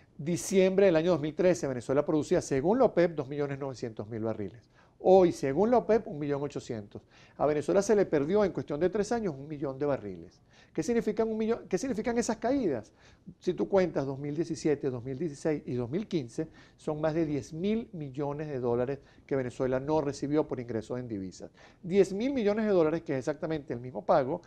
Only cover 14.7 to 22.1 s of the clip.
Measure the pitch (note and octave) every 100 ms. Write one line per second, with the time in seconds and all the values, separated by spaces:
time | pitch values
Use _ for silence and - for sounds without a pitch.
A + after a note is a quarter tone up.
14.7 | C#3 C#3+ B2 B2+ C3+ E3 C#3+ E3 D3+ -
15.7 | B2 A#2 E3+ G#3+ E3 A#2 - D#3+ - -
16.7 | - - D3+ D#3 D#3+ D#3 C#3+ A#2 D#3+ G3
17.7 | A3 A#3 E3+ C#3+ C3 C#3+ D3 D3+ C3 A#2+
18.7 | A#2+ B2 C3+ - - - C#3 B2 - C3
19.7 | C3 C#3 D#3 C#3+ C3+ C#3+ D3+ D3+ B2+ A#2+
20.7 | A2+ G#2 B2+ B2 G#2 F#2 - - _ -
21.7 | - E3+ G3 F#3